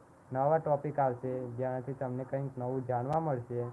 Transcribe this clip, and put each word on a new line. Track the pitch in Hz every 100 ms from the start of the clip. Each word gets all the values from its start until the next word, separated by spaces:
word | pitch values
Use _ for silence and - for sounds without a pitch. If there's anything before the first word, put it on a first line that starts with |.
| - - -
નવા | 131 139 160
ટોપિક | 156 143 151 151
આવશે | 135 120 127 127 123
જેનાથી | 117 127 127 123
તમને | 135 131 127
કંઈક | 131 139 139 127
નવું | 123 131 123
જાણવા | 123 127 156
મળશે | 160 131 117 120 120